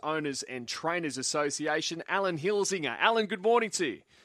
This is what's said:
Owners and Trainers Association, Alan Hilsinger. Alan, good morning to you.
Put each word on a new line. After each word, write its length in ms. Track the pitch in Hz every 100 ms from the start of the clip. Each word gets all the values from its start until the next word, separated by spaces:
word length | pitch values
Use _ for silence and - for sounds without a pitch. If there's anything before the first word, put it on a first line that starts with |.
Owners 400 | 151 156 147 131
and 240 | - 127 117
Trainers 500 | - 160 175 156 127
Association, 840 | 127 151 143 139 151 156 156 165 -
Alan 300 | 185 196 165
Hilsinger. 580 | 180 208 190 190 139 117
Alan, 260 | 202 226 208
good 160 | 208
morning 300 | 208 233 220
to 140 | - 151
you. 160 | 87 - _